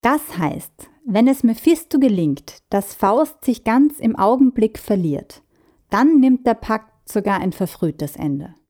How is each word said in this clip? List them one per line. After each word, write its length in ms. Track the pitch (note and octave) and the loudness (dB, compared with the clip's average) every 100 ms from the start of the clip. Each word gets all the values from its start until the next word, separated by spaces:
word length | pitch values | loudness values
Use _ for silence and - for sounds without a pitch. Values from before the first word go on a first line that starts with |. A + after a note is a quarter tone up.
Das 360 | A#3 D4 - F3 | 0 -2 -4 -6
heißt, 540 | D#3+ - - _ - _ | -6 -6 -14 _ -20 _
wenn 220 | C#4+ G3+ A#3+ | -4 2 2
es 160 | C4+ | 2
Mephisto 560 | A#3 A3+ - E4 - D4 | 0 0 0 0 0 0
gelingt, 640 | C4 G3 D#3+ C#3 - - _ | 2 2 0 -4 -8 -20 _
dass 240 | G3+ G3 | -4 -4
Faust 500 | - G3+ A3+ D4+ - | -2 0 2 0 -4
sich 200 | - A#3 | -4 -4
ganz 340 | - A#3 D4 D4 | 0 2 2 2
im 180 | A3+ - | -4 0
Augenblick 640 | F#3+ B3 C4 B3 G#3+ A3 | 0 4 2 2 -2 -2
verliert, 640 | - G3+ E3+ C#3+ - - _ _ _ _ _ | -4 -2 -2 -4 -8 -20 _ _ _ _ _
dann 300 | G3 C4+ D#4 | 0 4 6
nimmt 260 | C4 B3+ - | 4 4 2
der 80 | |
Pakt 540 | A3+ - A3 - _ - | -2 -2 -6 -6 _ -8
sogar 320 | - G3+ G3 | -4 -2 -2
ein 120 | F#3+ | -4
verfrühtes 640 | - F3+ - E3+ D3+ D3 - | -4 -6 -4 -6 -4 -10 -6
Ende. 380 | D3+ C#3+ D#3+ E3+ _ | -6 -6 -8 -18 _